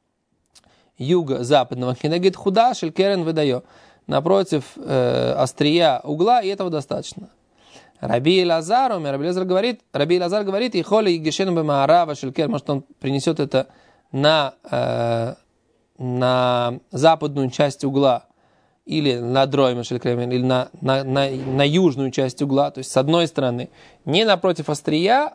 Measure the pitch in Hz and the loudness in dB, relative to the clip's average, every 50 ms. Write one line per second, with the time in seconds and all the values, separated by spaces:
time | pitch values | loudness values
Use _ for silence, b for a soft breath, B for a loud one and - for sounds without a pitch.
0 | _ _ _ _ _ _ _ _ _ _ _ - b b b b b b _ - | _ _ _ _ _ _ _ _ _ _ _ -20 b b b b b b _ -8
1 | 127 143 180 175 160 135 135 123 123 123 147 135 127 - 131 123 127 127 123 - | -2 0 2 2 2 0 -4 -4 0 4 4 4 4 2 -2 -4 -4 -4 -2 -2
2 | - 151 165 175 185 196 185 - - 202 185 226 233 254 - - 180 160 - 185 | -2 -2 0 0 0 0 0 0 -2 0 2 4 4 2 2 -2 -6 -4 0 0
3 | 190 202 202 180 165 165 160 156 151 135 123 127 b b b b b b b b | 2 2 2 0 0 0 0 0 2 2 0 -2 b b b b b b b b
4 | _ - 143 139 151 170 196 196 185 - 165 139 127 - - 302 262 - 139 127 | _ -2 -2 0 2 2 2 2 2 0 -2 -4 -4 -6 -12 -12 -6 -2 0 0
5 | 123 120 123 127 123 123 135 143 131 123 - - 143 147 160 170 170 151 127 117 | 2 2 2 2 0 0 0 0 0 -2 0 0 2 2 4 4 4 2 2 0
6 | - 147 147 156 185 226 247 240 196 190 196 190 190 180 160 147 131 - - 127 | -4 -4 -2 0 2 4 4 2 2 0 -4 -4 -4 -4 -4 -6 -6 -6 -8 -8
7 | 131 - - - 190 - _ _ _ _ b b b b b b b b b _ | -8 -10 -14 -16 -18 -20 _ _ _ _ b b b b b b b b b _
8 | - - 107 123 135 160 185 185 180 175 165 165 156 175 226 254 269 247 214 175 | -6 -4 -2 0 2 2 2 2 2 2 0 -2 -2 0 0 0 0 0 -2 -4
9 | 151 139 139 139 147 175 180 185 185 180 185 190 220 247 226 - _ _ - 143 | -4 -4 -4 -4 -4 -4 -2 -2 -2 -2 0 0 0 -2 -4 -8 _ _ -4 -2
10 | 143 160 175 180 175 170 196 214 208 196 190 208 254 247 214 175 156 196 208 220 | 0 0 0 0 0 -2 -2 -2 -2 -2 -2 -2 -2 -2 -2 -4 -2 0 2 2
11 | 220 190 170 165 156 160 - - 196 190 175 165 156 151 143 139 139 143 165 175 | 2 2 0 0 -2 -4 -2 -2 -2 0 0 0 0 0 2 2 4 4 4 4
12 | 170 156 147 - 143 127 131 165 156 147 226 143 - - 143 135 - - _ _ | 4 0 -4 -6 -8 -6 -4 -2 -2 -2 -2 -4 -4 -4 -4 -4 -6 -10 _ _
13 | - 135 139 139 - 170 160 - 143 135 - 131 135 b b b b b b b | -6 -4 -4 -2 -2 -2 -2 -2 -2 0 0 0 -2 b b b b b b b
14 | b _ - 135 143 151 160 156 143 131 - _ - - 131 123 123 123 120 120 | b _ -2 2 2 4 4 2 0 -2 -6 _ -10 -6 -4 -2 -2 -2 -2 -2
15 | 117 117 117 117 117 123 - - _ _ _ _ _ _ _ _ _ _ _ - | -2 -2 -2 -2 -4 -4 -8 -12 _ _ _ _ _ _ _ _ _ _ _ -10
16 | 131 123 123 127 127 127 127 127 127 123 123 120 120 120 123 - - _ - 123 | -6 -4 -2 0 2 2 2 2 2 2 0 0 -2 -4 -6 -8 -12 _ -2 2
17 | 147 160 160 151 151 147 143 143 135 123 - - 147 139 135 - 147 135 135 139 | 4 4 4 4 0 -4 -2 -2 -4 -2 0 0 -2 -2 -2 -4 -4 -2 0 2
18 | 139 131 120 110 - _ _ _ _ _ _ _ _ _ _ _ _ - - 156 | 2 2 2 0 -4 _ _ _ _ _ _ _ _ _ _ _ _ -6 -4 0
19 | 147 139 123 120 117 120 127 135 135 139 139 135 135 127 123 120 117 - 127 120 | 0 0 0 -2 -2 0 2 2 2 2 2 2 2 2 2 0 -4 -4 -6 -4
20 | - 127 120 120 123 123 127 123 123 127 127 127 123 - - - - 131 135 135 | -2 -2 -2 -2 -2 -2 -2 0 0 0 0 0 -2 -4 -8 -6 -4 -2 -2 -2
21 | 135 131 131 139 139 139 131 131 135 135 131 139 143 143 151 185 190 160 127 135 | -2 -2 0 0 0 0 -2 -6 -6 -4 0 0 2 2 2 4 2 2 2 0
22 | 135 131 - 143 135 127 - - 147 139 135 139 143 143 - 135 131 - - 131 | -4 -4 -2 -2 -2 -2 -2 -4 -4 0 0 0 0 0 -4 -8 -10 -2 0 0
23 | 131 147 165 175 165 - - 147 135 123 120 120 - b b b b b b b | 2 2 2 2 0 0 -2 -2 -2 -2 -2 -4 -8 b b b b b b b
24 | _ 143 147 196 226 220 190 170 - 185 165 160 147 - 151 - - 156 151 156 | _ 0 0 2 2 2 2 2 2 0 -2 -2 -4 -6 -6 -6 -2 -2 0 0
25 | 175 202 240 269 302 - - | 2 2 2 2 2 -2 -6